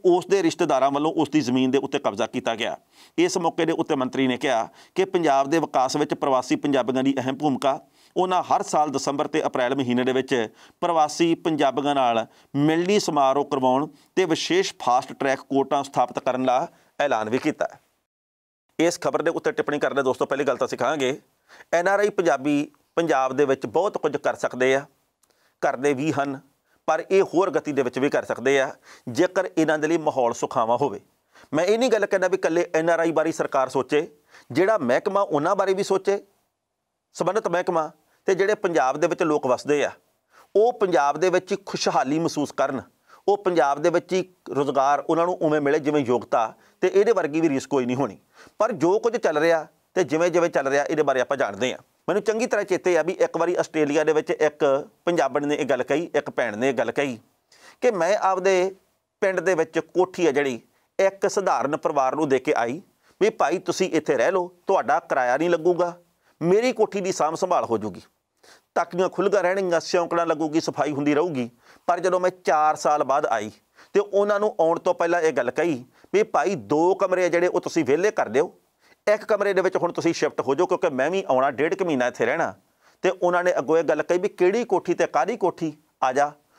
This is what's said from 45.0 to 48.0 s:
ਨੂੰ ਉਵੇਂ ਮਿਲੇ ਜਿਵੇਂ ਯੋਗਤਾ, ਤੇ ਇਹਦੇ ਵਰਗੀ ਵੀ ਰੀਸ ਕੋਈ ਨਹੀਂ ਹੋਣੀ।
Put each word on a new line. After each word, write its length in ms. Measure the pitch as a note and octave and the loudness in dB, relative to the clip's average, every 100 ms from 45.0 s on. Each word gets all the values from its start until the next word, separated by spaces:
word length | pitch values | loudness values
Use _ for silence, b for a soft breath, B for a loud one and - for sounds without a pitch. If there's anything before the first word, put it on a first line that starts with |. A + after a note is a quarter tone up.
| - E3 E3+ | 0 0 0
ਨੂੰ 120 | F#3 | 0
ਉਵੇਂ 200 | D#3+ D3+ | 0 0
ਮਿਲੇ 180 | C#3+ D#3 | 2 0
ਜਿਵੇਂ 260 | D3 D3+ A#2+ | 0 0 2
ਯੋਗਤਾ, 480 | A#2+ G#2 C3 A2+ - b b | 0 0 -2 -2 -6 b b
ਤੇ 100 | F3+ | 0
ਇਹਦੇ 180 | F#3+ G#3 | 2 4
ਵਰਗੀ 300 | F#3+ D#3+ D#3 | 2 0 0
ਵੀ 80 | E3 | 0
ਰੀਸ 160 | C3+ - | 0 0
ਕੋਈ 200 | C3+ B2 | -2 0
ਨਹੀਂ 120 | |
ਹੋਣੀ। 200 | B2+ | -2